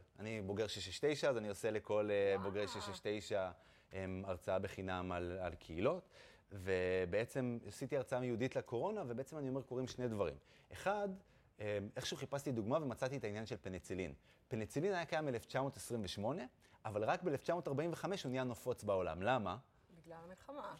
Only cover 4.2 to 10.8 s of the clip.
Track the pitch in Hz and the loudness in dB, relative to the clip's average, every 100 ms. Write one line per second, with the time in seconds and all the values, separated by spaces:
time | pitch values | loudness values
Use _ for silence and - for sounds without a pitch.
4.2 | 98 90 - 95 98 - 95 92 92 87 | -2 -4 2 2 2 -2 -2 -2 0 0
5.2 | 87 92 87 82 - 82 117 180 - - | -2 -2 -4 -4 -6 2 2 2 -4 -18
6.2 | - - - 101 92 92 92 92 90 98 | -20 -20 -14 -6 2 4 4 4 4 2
7.2 | 127 139 123 120 - - 131 139 120 127 | 2 0 0 -2 -6 -8 -2 0 0 0
8.2 | 127 117 127 131 - 117 170 214 139 120 | 2 2 2 0 -2 0 0 0 -2 -4
9.2 | 135 160 135 131 120 127 127 - 123 107 | -4 -4 -2 -2 -2 -2 -2 0 0 2
10.2 | 90 71 - - - - | 2 0 -12 -20 -16 -4